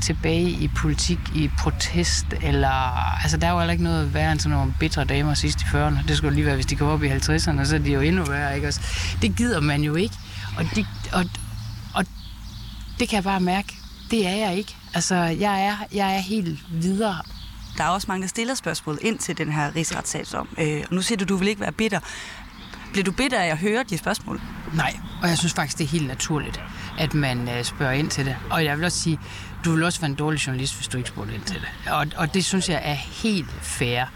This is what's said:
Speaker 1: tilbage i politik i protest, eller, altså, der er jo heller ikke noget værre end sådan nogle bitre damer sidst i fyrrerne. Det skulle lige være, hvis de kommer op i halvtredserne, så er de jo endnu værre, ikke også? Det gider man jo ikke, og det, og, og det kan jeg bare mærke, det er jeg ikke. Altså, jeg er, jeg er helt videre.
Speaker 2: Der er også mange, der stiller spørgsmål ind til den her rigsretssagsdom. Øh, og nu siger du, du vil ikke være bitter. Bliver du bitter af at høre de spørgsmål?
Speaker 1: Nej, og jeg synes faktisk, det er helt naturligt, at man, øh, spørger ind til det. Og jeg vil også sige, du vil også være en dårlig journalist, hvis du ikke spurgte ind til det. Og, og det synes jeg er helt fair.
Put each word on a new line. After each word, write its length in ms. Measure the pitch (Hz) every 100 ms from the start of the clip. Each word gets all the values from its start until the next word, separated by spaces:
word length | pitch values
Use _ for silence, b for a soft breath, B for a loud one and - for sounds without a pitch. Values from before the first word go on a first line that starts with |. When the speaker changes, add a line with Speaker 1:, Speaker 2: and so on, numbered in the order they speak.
Speaker 1:
tilbage 480 | - 156 160 165 175
i 180 | 175 151
politik 500 | - 156 139 - 175 -
i 160 | 156 143 -
protest, 680 | 156 - - 170 170 - - -
eller, 280 | 147 139 135 131 131 123 - -
altså, 140 | 151 160
der 100 | 170
er 40 |
jo 80 | 175
heller 140 | 170
ikke 120 | 170
noget 300 | 170 160 143
værre 180 | 151 156
end 80 | 151
sådan 160 | 156 143
nogle 160 | 135 135
bitre 240 | 160 151
damer 300 | 143 139 151
sidst 260 | 143 147 -
i 20 | -
fyrrerne. 340 | 147 147 139 151
Det 80 | 147
skulle 180 | 151
lige 120 | 147 147
være, 80 |
hvis 120 | 135 135
de 100 | 139
kommer 180 | 147
op 80 | 151
i 60 | 139
halvtredserne, 580 | 135 - 156 165 139 139
så 80 |
er 40 | 156
de 140 | 143
jo 80 | 135
endnu 240 | 151 190
værre, 300 | 147 143 143
ikke 140 | 143 147
også? 120 | 135 B B B -
Det 140 | 226 185
gider 240 | 240 175
man 220 | 147 143
jo 120 | 151
ikke, 200 | 160 226 - B B B -
og 60 | 165
det, 120 | 220 196 - -
og, 120 | 180 175 - - - - - -
og 100 | - 180 - - - - - - - - -
det 100 | 240
kan 80 | 214
jeg 80 |
bare 160 | 190 190
mærke, 340 | 180 190 - - - - -
det 160 | 226 180
er 80 | 202 214
jeg 60 | 180
ikke. 200 | 202 - -
Altså, 200 | 170 - 185
jeg 480 | 170 160 202 196
er, 100 | 202 208 208
jeg 200 | 202 196 190
er 40 |
helt 380 | 185 220 170 147 175
videre. 480 | 165 175 190 220 170 - - - - - -
Speaker 2:
Der 60 |
er 40 | 160
også 180 | 190 -
mange, 140 | 190
der 60 | 190
stiller 260 | - 233
spørgsmål 440 | 262 165 165 156 147
ind 160 | 220 220
til 200 | - 170
den 140 | 156
her 240 | 151 147 160
rigsretssagsdom. 720 | 160 - - 151 - - - -
Øh, 240 | 156 151 -
og 60 |
nu 80 | 180
siger 160 | 180 220
du, 60 |
du 120 | 190 190
vil 120 | 196
ikke 120 | 202
være 120 | 202
bitter. 280 | 151 220 175 B B B B B - - - -
Bliver 120 | 196
du 80 | 190
bitter 260 | 208 269 240
af 60 | 170
at 120 | 156
høre 260 | 208 226 254
de 80 | 165
spørgsmål? 420 | 180 214 - - - - 160
Speaker 1:
Nej, 240 | 160 135 - - -
og 60 | 170
jeg 100 | 160
synes 140 | 170
faktisk, 260 | 185 147 -
det 60 |
er 40 | 143
helt 180 | 165 135
naturligt, 540 | 131 - 151 - - - B B -
at 160 | 156
man, 340 | 151 135 123 120
øh, 160 | 120
spørger 280 | 120 - 139
ind 180 | 135 156
til 160 | - 135
det. 100 | 127 -
Og 140 | 175
jeg 120 | 151 147
vil 80 |
også 140 | 175 -
sige, 200 | 170 147 B B B -
du 80 | 170
vil 120 | 160
også 160 | 170 -
være 100 | 151
en 60 | 139
dårlig 300 | 151 147 143
journalist, 300 | 127 135 -
hvis 120 | -
du 80 | 127
ikke 120 | 123
spurgte 260 | - 101
ind 80 | 110
til 140 | - 87
det. 360 | - - -
Og, 140 | 151 151 -
og 180 | 156
det 100 | 196
synes 240 | 165 190 185
jeg 120 | 156
er 100 | 151
helt 560 | 143 - - 226 190 127 -
fair. 420 | - - 120 120 123